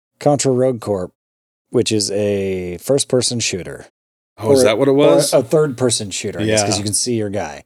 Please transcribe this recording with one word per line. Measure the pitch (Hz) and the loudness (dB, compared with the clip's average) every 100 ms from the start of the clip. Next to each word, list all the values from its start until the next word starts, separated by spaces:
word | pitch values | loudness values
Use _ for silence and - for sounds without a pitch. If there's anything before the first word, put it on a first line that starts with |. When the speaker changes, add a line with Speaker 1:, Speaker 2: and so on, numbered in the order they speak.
| _ - | _ -4
Speaker 1:
Contra | 147 143 139 | 0 2 2
Rogue | 123 131 123 | 2 0 -2
Corp, | 113 101 90 _ _ _ _ _ _ | -4 -4 -4 _ _ _ _ _ _
which | 127 107 | -2 0
is | 110 101 | 0 -2
a | 101 104 101 98 95 90 87 | -2 -2 -2 -2 -4 -6 -8
first-person | - 139 - 127 117 120 | -2 0 2 0 0 -4
shooter. | - 92 78 67 - _ _ _ _ - | -4 -6 -8 -14 -16 _ _ _ _ -8
Speaker 2:
Oh, | 107 | 2
is | 135 | 4
Speaker 1:
Or | |
Speaker 2:
that | 127 110 | 4 4
what | 139 | 2
it | |
Speaker 1:
or | 139 | 4
Speaker 2:
was? | 147 - 147 | 6 4 4
Speaker 1:
a | 160 | 2
third-person | 120 160 151 120 127 - 104 | 2 2 2 0 -2 -2 -6
shooter, | - 104 90 | -8 -8 -4
I | 107 | 0
guess, | 107 | 0
Speaker 2:
Yeah. | 101 | 0
Speaker 1:
'cause | 95 | -2
you | 104 | -2
can | |
see | 104 127 117 | -4 -2 -2
your | 104 | -2
guy. | 98 80 71 | -4 -6 -10